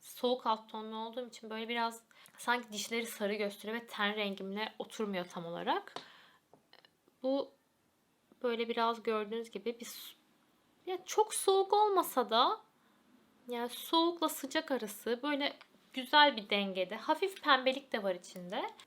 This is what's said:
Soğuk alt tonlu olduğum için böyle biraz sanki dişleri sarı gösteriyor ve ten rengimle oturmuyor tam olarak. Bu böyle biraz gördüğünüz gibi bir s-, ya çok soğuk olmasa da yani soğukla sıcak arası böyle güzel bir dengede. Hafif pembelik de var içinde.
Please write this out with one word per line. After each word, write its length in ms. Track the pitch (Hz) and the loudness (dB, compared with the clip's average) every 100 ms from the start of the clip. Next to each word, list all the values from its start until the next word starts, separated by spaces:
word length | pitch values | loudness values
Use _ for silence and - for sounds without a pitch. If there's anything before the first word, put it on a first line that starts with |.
Soğuk 460 | - - 247 254 247 | -18 -2 0 2 0
alt 240 | 220 - | -2 -4
tonlu 260 | 220 220 220 | -10 -8 -8
olduğum 320 | 226 226 247 | -8 -8 -10
için 220 | - 220 | -12 -10
böyle 180 | 220 226 | -8 -4
biraz 340 | 240 233 226 - - - - | 0 -2 -4 -16 -20 -20 -6
sanki 340 | - 240 220 | -2 0 -2
dişleri 340 | 208 208 233 226 | -8 -4 -4 -4
sarı 280 | - 202 | -2 -2
gösteriyor 460 | 208 202 202 208 226 | 0 -4 -4 -8 -8
ve 60 | 226 | -6
ten 300 | - 208 214 | 0 0 0
rengimle 560 | 202 190 190 202 220 - | -2 -4 -6 -4 -6 -6
oturmuyor 460 | 208 - 214 185 | -8 -4 -2 -2
tam 220 | 175 185 170 | -4 -8 -8
olarak. 480 | 175 185 359 403 - - - - _ _ - _ - _ _ _ _ | -4 -2 -2 -4 -14 -18 -20 -20 _ _ -20 _ -20 _ _ _ _
Bu 280 | 262 277 269 _ _ _ _ _ _ _ _ - | 0 0 -2 _ _ _ _ _ _ _ _ -4
böyle 260 | 247 233 233 | -2 0 -2
biraz 340 | 233 226 226 | 0 0 0
gördüğünüz 480 | 214 220 208 226 226 | 0 -2 -2 -6 -8
gibi 300 | 196 226 240 | -8 -6 -6
bir 40 | |
s-, 300 | 233 - - - _ _ _ _ _ _ - | -10 -14 -16 -20 _ _ _ _ _ _ -6
ya 120 | 370 | -6
çok 300 | - - 427 | -2 2 2
soğuk 380 | - - 392 381 | 2 4 4 6
olmasa 580 | 415 427 370 - 262 214 | 6 6 4 2 0 4
da 300 | 226 302 427 - _ _ _ _ _ _ _ - | 4 4 2 -8 _ _ _ _ _ _ _ -8
yani 200 | 240 240 | -4 -4
soğukla 600 | - - 330 339 339 311 | -6 2 4 4 2 -2
sıcak 420 | 311 269 320 320 | -2 -4 -2 0
arası 500 | 262 208 - - 240 | -2 -4 -6 -4 -2
böyle 340 | 285 285 285 - - _ _ | 0 0 -2 -4 -18 _ _
güzel 440 | 262 254 294 294 226 | -10 4 8 8 6
bir 140 | 202 | 0
dengede. 460 | 202 196 190 180 208 | 0 0 -2 -2 -2
Hafif 460 | - - 381 - | 0 2 0 0
pembelik 500 | 302 269 262 269 - | 4 6 4 0 -2
de 100 | 233 | -2
var 120 | 202 | -2
içinde. 560 | 180 - 185 180 220 427 - | -2 -6 -14 -8 -6 -6 -8